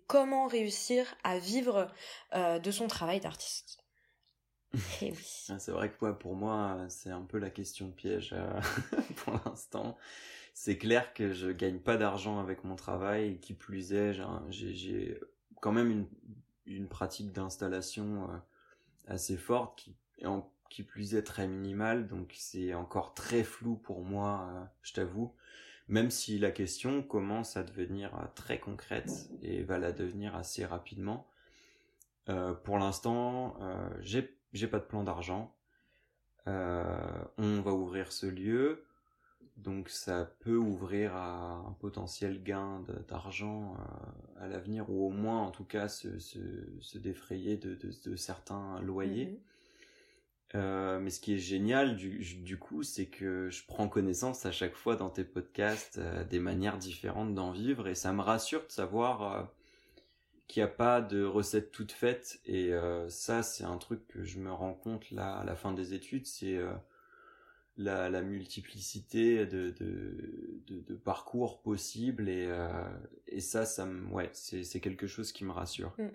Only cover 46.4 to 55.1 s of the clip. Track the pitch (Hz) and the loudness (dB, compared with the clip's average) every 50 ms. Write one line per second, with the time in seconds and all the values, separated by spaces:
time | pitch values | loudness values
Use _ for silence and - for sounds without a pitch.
46.4 | 95 92 95 95 95 92 90 90 - - - 101 101 98 90 - - - 92 95 | -8 -6 -6 -8 -10 -10 -12 -14 -14 -12 -10 -6 -4 -4 -4 -6 -6 -6 -6 -2
47.4 | 92 101 107 - - 92 92 - - 92 92 - - 98 98 90 - - 92 90 | 0 0 0 0 -2 -4 -6 -6 -8 -10 -10 -8 -8 -6 -6 -6 -6 -6 -8 -8
48.4 | - - 98 101 98 98 95 92 92 95 92 95 98 101 98 117 135 185 202 269 | -8 -8 -6 -6 -6 -6 -6 -4 -2 -2 0 0 0 0 0 0 -2 -4 -6 -10
49.4 | - - - _ _ _ - - - - - - - - _ _ _ _ _ _ | -14 -18 -20 _ _ _ -20 -20 -20 -20 -20 -20 -20 -20 _ _ _ _ _ _
50.4 | _ - - 101 95 95 95 95 95 95 95 95 95 98 92 - - 104 101 98 | _ -4 0 0 2 2 2 2 2 2 0 0 0 -2 -4 -2 0 0 0 0
51.4 | 90 90 98 95 101 110 127 135 139 135 113 92 92 95 95 92 92 87 87 92 | 2 0 2 2 4 6 6 6 6 6 4 0 -4 -4 -4 -6 -6 -8 -8 -10
52.4 | 87 90 95 - - - - 78 - - - - 95 - - - 95 95 92 92 | -8 -8 -8 -8 -8 -6 -6 -4 -4 -4 -4 -4 -4 -4 -4 -4 -2 -2 0 0
53.4 | 92 92 87 - - - - - 104 101 - 107 98 95 90 - 127 131 127 - | -2 -2 -4 -8 -10 -4 0 0 2 4 4 4 4 4 4 2 0 0 0 -2
54.4 | - 92 85 - 92 87 - - - 117 113 - 95 92 | -2 -2 -2 0 -2 -2 -2 0 0 2 2 2 0 -2